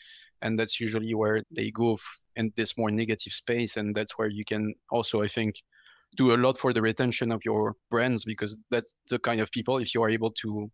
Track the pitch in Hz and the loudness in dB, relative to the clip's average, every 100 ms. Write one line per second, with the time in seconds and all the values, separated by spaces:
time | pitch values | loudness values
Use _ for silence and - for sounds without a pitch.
0 | - - - - 110 113 113 - 113 110 | -20 -20 -20 -8 -2 0 0 -2 -2 -4
1 | 113 110 107 107 - 160 110 110 117 107 | -2 0 2 0 -2 -6 -6 0 0 0
2 | - - _ 117 110 113 110 - 107 107 | -4 -18 _ -4 -4 -2 -4 0 0 0
3 | 110 110 - - - 120 113 113 104 104 | 0 -2 -4 -6 -2 -2 -2 -2 -2 -2
4 | 107 - 107 104 104 107 107 - - 120 | -4 -2 -4 -4 -4 -2 -2 -6 -4 -2
5 | 110 110 104 - 107 - _ _ - - | 0 0 0 0 -2 -2 _ _ -20 -20
6 | _ - 127 120 127 127 131 120 110 113 | _ 4 6 8 6 4 2 4 2 2
7 | 127 - 117 113 113 107 107 - - 117 | 0 2 -2 -2 0 0 0 -4 -2 0
8 | 127 117 110 107 107 107 - 120 113 - | 2 0 -2 -6 -6 -8 -2 -2 -2 -14
9 | - 120 120 113 113 120 110 131 113 117 | -6 -2 0 0 0 -2 0 0 0 2
10 | 110 113 113 - 110 104 107 | 2 2 0 -4 -6 -6 -6